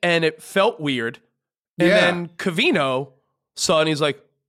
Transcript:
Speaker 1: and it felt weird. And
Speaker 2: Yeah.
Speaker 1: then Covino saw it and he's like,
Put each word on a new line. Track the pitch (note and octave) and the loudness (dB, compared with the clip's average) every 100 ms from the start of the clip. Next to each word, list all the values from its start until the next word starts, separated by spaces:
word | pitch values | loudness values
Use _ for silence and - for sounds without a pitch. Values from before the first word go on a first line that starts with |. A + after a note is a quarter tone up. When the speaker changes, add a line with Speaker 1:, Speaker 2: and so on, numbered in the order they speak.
Speaker 1:
and | F3 E3+ D#3+ | -2 2 0
it | D#3 | -2
felt | - G3 G3 F#3 | -4 0 0 0
weird. | D3 B2+ A2+ - _ _ _ _ _ - | -4 -2 -4 -8 _ _ _ _ _ 0
And | E3+ | 2
Speaker 2:
Yeah. | F#3 | 4
Speaker 1:
then | F3+ F3 E3+ - | 2 0 -8 -6
Covino | G3 E3+ D4+ G#3 C3+ C3 C#3 _ _ _ _ - | -6 0 0 2 0 -2 -6 _ _ _ _ -8
saw | - D#3+ | 0 2
it | |
and | D#3+ | 2
he's | D3+ | 0
like, | D3+ C#3 _ _ | -2 -4 _ _